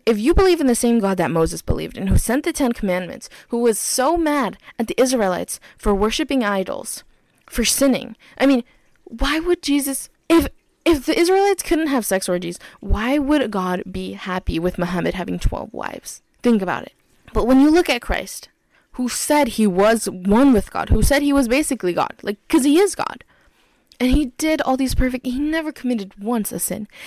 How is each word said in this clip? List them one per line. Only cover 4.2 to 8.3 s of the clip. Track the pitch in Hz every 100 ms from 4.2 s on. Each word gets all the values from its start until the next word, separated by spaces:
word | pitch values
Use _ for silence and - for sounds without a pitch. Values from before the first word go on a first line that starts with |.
| 320 294 214 - - -
at | 226
the | -
Israelites | 254 254 196 175 - - - -
for | 214
worshiping | 202 214 220 302 269
idols, | 208 196 185 - - - - _ _ _ -
for | -
sinning, | - - 277 226 - - -